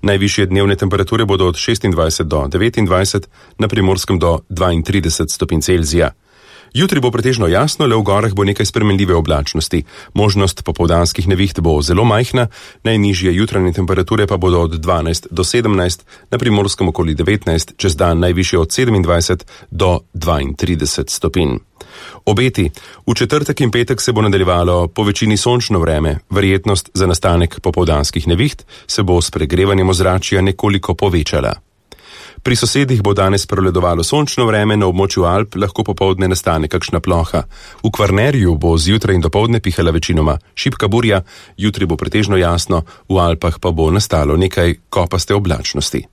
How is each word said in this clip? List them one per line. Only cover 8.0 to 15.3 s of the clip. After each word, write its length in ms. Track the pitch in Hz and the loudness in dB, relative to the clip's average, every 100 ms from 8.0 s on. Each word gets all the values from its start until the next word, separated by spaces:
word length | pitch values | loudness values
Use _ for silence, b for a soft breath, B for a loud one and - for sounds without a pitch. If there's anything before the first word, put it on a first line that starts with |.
gorah 280 | 104 98 107 | 2 0 0
bo 100 | 98 | 0
nekaj 220 | 98 101 104 | 0 2 0
spremenljive 480 | - 107 98 95 85 | 2 2 2 2 2
oblačnosti. 680 | 78 76 71 80 - 85 78 B B | 2 -2 -2 -4 -2 -4 -4 B B
Možnost 480 | - 104 101 98 - | 0 0 2 0 -2
popoldanskih 640 | - 80 85 85 87 - 87 | -8 -2 0 2 0 0 0
neviht 320 | 92 98 - | 2 0 0
bo 200 | 85 73 | 0 0
zelo 220 | 73 87 | 2 2
majhna, 440 | 117 107 123 123 117 B B B | 4 2 0 0 -2 B B B
najnižje 480 | 110 110 101 92 92 | -2 2 2 2 0
jutranje 380 | 87 107 104 90 | 0 0 0 0
temperature 540 | 87 90 95 90 110 101 | 0 -2 0 0 0 0
pa 100 | 101 | 0
bodo 240 | 90 87 85 | 2 2 0
od 80 | 82 | -2
dvanajst 520 | 80 87 80 80 - | -2 0 0 -4 -6